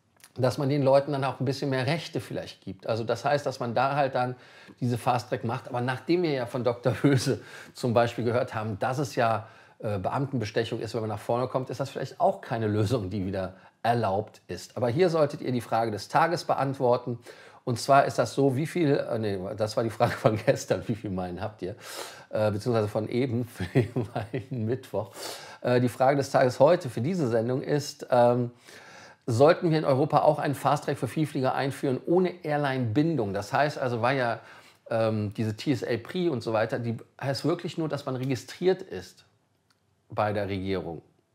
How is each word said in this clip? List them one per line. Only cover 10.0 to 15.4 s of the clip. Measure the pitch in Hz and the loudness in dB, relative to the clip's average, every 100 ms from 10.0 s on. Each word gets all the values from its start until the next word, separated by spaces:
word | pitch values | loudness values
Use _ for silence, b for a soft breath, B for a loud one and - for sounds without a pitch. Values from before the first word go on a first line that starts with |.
| 110 127 135 127 107 120 110 117 | -2 -2 -2 -4 -2 -2 -2 -6
ist, | 113 | -6
wenn | 117 | -6
man | 110 | -4
nach | 110 | -6
vorne | - 120 127 | -2 -2 0
kommt, | 131 131 | -4 -4
ist | 135 | -6
das | 135 | -8
vielleicht | - - - | -6 -10 0
auch | 190 190 | 0 0
keine | - 117 107 | -6 -2 0
Lösung, | 104 101 123 92 | 0 2 0 -2
die | 107 92 | -4 -4
wieder | 95 92 B B _ | -4 -6 B B _
erlaubt | 117 120 104 98 107 - - | 0 2 2 0 -4 -14 -12
ist. | 87 - 113 | -12 -10 -4
Aber | 120 | 0
hier | 131 185 | 4 4
solltet | 160 147 - | 4 2 0